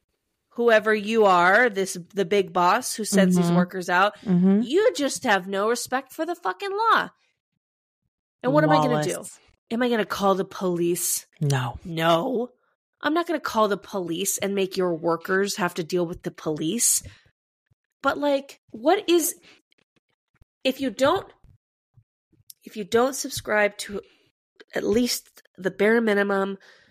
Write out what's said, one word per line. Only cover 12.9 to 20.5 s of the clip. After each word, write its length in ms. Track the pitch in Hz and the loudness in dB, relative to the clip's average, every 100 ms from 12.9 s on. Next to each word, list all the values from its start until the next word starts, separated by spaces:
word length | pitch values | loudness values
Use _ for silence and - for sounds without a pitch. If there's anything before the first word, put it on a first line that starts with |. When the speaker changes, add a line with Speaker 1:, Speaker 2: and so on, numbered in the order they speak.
| - | -6
Speaker 1:
I'm 120 | 294 | -2
not 140 | 330 339 | -2 -2
gonna 120 | 302 | -4
call 300 | - 220 214 | -2 0 0
the 80 | 190 | 0
police 600 | - 202 170 170 196 - | -6 -8 -6 -4 -4 -4
and 140 | 196 196 | -4 -2
make 200 | 185 190 | -2 -2
your 180 | 180 | -2
workers 600 | 160 170 165 - 190 202 208 | -2 -2 -2 -2 -2 -2 -2
have 180 | 175 - | -4 -4
to 80 | 156 | -4
deal 200 | 180 170 | -2 -4
with 180 | 180 | -6
the 80 | 170 | -14
police. 680 | - 160 151 156 233 - - - - _ _ _ _ _ _ _ _ | -10 -8 -4 -4 -2 0 -2 -4 -20 _ _ _ _ _ _ _ _
But, 140 | 269 277 | -4 -2
like, 420 | 294 277 277 - _ | 0 -2 -4 -20 _
what 380 | 214 269 403 349 | -4 0 2 2
is, 260 | 349 - - _ _ _ _ _ _ _ _ _ _ _ | 2 2 -8 _ _ _ _ _ _ _ _ _ _ _